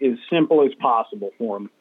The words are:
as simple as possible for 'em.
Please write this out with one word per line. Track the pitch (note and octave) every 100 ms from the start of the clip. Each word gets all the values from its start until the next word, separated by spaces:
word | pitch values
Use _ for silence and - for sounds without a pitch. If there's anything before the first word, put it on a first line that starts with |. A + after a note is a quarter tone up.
as | C3+ A#2 -
simple | E3+ D#3 D#3
as | C#3 -
possible | C3+ A#2 A2 G#2 G2+ -
for | A2+ G2+
'em. | G2+ -